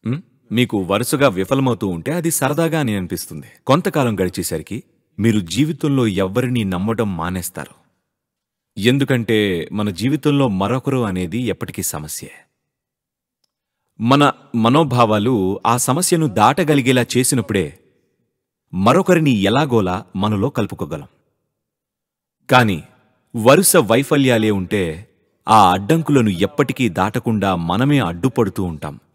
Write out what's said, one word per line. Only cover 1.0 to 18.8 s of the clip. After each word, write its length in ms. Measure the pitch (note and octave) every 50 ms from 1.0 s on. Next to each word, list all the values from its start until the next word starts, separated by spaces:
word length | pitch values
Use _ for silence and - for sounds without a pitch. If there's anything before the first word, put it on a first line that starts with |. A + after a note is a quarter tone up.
| B2 - - C3 C#3+ C3
విఫలమవుతూ 580 | F#2+ F#2 F#2+ - C3+ C3+ C3+ B2+ A2+ F#2+ A2
ఉంటే 260 | G2 F2 E2 E2 -
అది 180 | D#3 F3 D#3 E3+
సరదాగా 500 | - - C#3 C3 D3 D#3 E3 E3 D#3+ D#3+
అని 160 | C#3+ A2+ G#2
అనిపిస్తుంది. 500 | G2 F2+ E2 F2 E2 - - D#2 D2 C#2 - - _ _
కొంతకాలం 540 | - C3 E3+ - G#3 - D#3 C3+ A#2+ G#2+ F#2
గడిచేసరికి 640 | F#2 F2+ - - F2 - F2+ D#2 D2+ - F#2+ C3+ - _ _ _ _ _ _ -
మీరు 220 | G2+ A#2 G#2+ G#2+
జీవితంలో 680 | F#2 E2 - B2 D3+ D3+ E3 C3 - D3+ C#3 C3 B2
ఎవరినీ 580 | A2 F#2 F#2+ F#2+ F#2 G2 B2 B2+ B2 B2+ A#2+ G#2+
నమ్మడం 520 | F#2+ F#2 F2 F#2+ A2 A2+ G2+ A2+ G2+ F#2
మానేస్తారు. 580 | D#2+ D#2+ F2+ F#2+ F2+ E2 - _ D#2 C#2 - - _ _ _ _ _ _ _ _ _ _ _ _ _ _ _ _ _ _ _ _ -
ఎందుకంటే 880 | F#2+ A#2+ C3 C#3 C3+ - C3+ A#2+ A2 G2 A2+ G#2+ G#2 G2+ F#2 E2+ D#2+ -
మన 180 | F#2 G#2 G#2 G#2
జీవితంలో 580 | F2 E2 G#2+ C3 C#3+ D3 - D3 C#3+ C#3+ C3+ A#2+
మరొకరు 500 | G2 F#2 G2 G#2 B2 C3 - C#3+ C3+ C3
అనేది 400 | A#2+ G#2 F#2 F#2 F2+ E2 E2+ A#2+
ఎప్పటికీ 440 | B2+ G#2+ F#2 _ F#2+ F#2 - -
సమస్యే. 480 | F#2 - - D#2 D2+ D2 - - - - - - _ _ _ _ _ _ _ _ _ _ _ _ _ _ _ _ _ _ _ _ _ _ _ _ _ _ _ _ _ _ _ -
మన 320 | A2 A#2+ C3+ C#3+ D3 C#3 - - - _ -
మనోభావాలు 1040 | A#2 A2 A#2 B2+ D#3+ E3 C#3 B2+ A#2+ A#2 G#2+ A2 G#2+ G2+ B2 C3 G#2+ F#2 F#2 G2+ - -
ఆ 100 | A2 A#2
సమస్యను 500 | B2 - - B2+ - - - F3+ E3 D#3+
దాటగలిగేలా 800 | C#3+ F#2+ G#2+ G#2 A#2+ C3+ - F3 D3 D3+ C#3+ A#2+ B2+ C3 B2+ A#2+ - -
చేసినప్పుడే 600 | B2 B2+ - D3 B2 A2 - - G2 E2 C#2+ - - _ _ _ _ _ _ _ _ _ _ _ _ _ _ _ _ _ _ -
మరొకరిని 560 | F2+